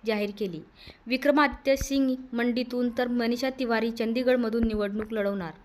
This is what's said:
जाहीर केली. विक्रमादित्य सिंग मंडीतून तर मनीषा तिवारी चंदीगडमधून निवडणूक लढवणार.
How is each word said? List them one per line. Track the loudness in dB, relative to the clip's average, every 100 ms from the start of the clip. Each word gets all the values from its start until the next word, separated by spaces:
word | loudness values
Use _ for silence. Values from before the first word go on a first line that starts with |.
| -2
जाहीर | -2 -2 -4
केली. | -6 -6 -14 -20 -20 -18 -4
विक्रमादित्य | 0 4 4 4 2 0 0
सिंग | 2 2 2 0 -4
मंडीतून | -2 0 0 -2 0 0 0
तर | 0
मनीषा | 0 0 0 -2
तिवारी | -2 0 0 0
चंदीगडमधून | -2 -2 2 2 2 2 2 0
निवडणूक | 0 -2 -2 -4
लढवणार. | -2 -2 -2 -6 -12